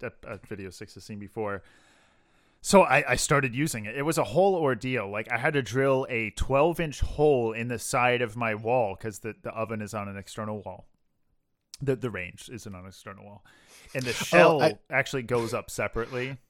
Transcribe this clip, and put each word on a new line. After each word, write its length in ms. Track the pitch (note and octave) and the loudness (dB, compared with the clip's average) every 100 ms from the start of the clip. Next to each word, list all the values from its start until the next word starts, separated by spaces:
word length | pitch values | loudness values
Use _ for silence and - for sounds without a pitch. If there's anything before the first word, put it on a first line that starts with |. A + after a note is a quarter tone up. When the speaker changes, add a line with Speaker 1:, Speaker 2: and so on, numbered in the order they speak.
Speaker 1:
a, 320 | B2 - - | -12 -12 -14
a 40 | G#2 - | -14 -12
video 220 | G2+ F#2+ | -12 -12
Six 240 | - G#2 | -14 -16
has 120 | - | -16
seen 140 | - G#2 | -14 -12
before. 440 | G2+ - G#2 G2 - _ _ _ _ _ _ _ _ _ | -10 -6 -4 -6 -10 _ _ _ _ _ _ _ _ _
So 220 | - G3 | 6 6
I, 300 | D#3+ C3+ C3+ | 8 6 4
I 40 | B2 | 0
started 380 | - C#3+ C3+ | 2 2 2
using 320 | A#2+ D3+ A#2 G#2 | 0 -2 -4 -6
it. 100 | C3 | -4
It 60 | |
was 160 | D3 D#3 | -2 0
a 60 | |
whole 300 | A2+ C3 G3 | 2 4 4
ordeal. 560 | F#3 D3 B2 B2+ B2+ G2 | 4 2 0 -2 -4 -4
Like, 220 | G#2 A2 | -6 -4
I 60 | A#2+ | -2
had 160 | C#3+ | 0
to 80 | D3 | 0
drill 440 | A2 B2+ C#3 C3+ C3 | 0 2 2 2 0
a 180 | A#2+ A2 - | -2 -4 -2
twelve-inch 640 | - C3+ D#3+ E3 D#3+ C3+ | 2 4 4 2 -4 -2
hole 520 | - - D3+ C3+ A2+ | -2 4 4 4 2
in 140 | A2 A#2 | -2 -4
the 100 | A#2 | -6
side 420 | - C3+ B2 B2 | -2 2 4 2
of 160 | A#2+ A2+ | 0 -2
my 180 | A#2 | -2
wall 400 | G#2+ A2+ B2+ G#2+ F#2 | -2 2 2 2 -4
'cause 240 | A2+ G2+ | -10 -10
the, 140 | A2+ G#2 | -10 -10
the 100 | A2+ | -10
oven 280 | A2 G#2+ A2 | -6 -6 -6
is 140 | G#2 | -6
on 120 | A2 G2+ | -8 -8
an 120 | G2 | -10
external 420 | G2 - G#2+ G#2+ | -12 -10 -8 -8
wall. 260 | F#2+ F2+ - _ _ _ _ _ _ _ _ - | -10 -14 -18 _ _ _ _ _ _ _ _ -6
The, 160 | C#3 C3 | -4 -2
the 140 | A#2+ | -4
range 400 | G2 F2 - - | -6 -8 -12 -16
isn't 220 | A#2+ G#2+ | -14 -14
on 80 | F#2 | -16
an 60 | F#2 | -16
external 360 | - - G2 | -18 -18 -18
wall. 180 | G2+ G#2 - _ _ - - | -18 -20 -20 _ _ -20 -10
And 100 | C#3 | -6
the 60 | B2 | -4
Speaker 2:
Oh, 20 | A2+ | -4
Speaker 1:
shell 380 | - F3 E3+ D#3 | 4 8 8 6
Speaker 2:
I 140 | D#3 - - | 2 0 -2
Speaker 1:
actually 320 | C3 C3+ C#3 | -2 -2 -4
goes 320 | A#2 A#2+ A2+ | -2 0 0
up 160 | A#2 - | -4 -6
separately. 640 | - G#2 A2+ A#2 B2+ B2+ C3+ | -4 -4 -4 -6 -6 -6 -10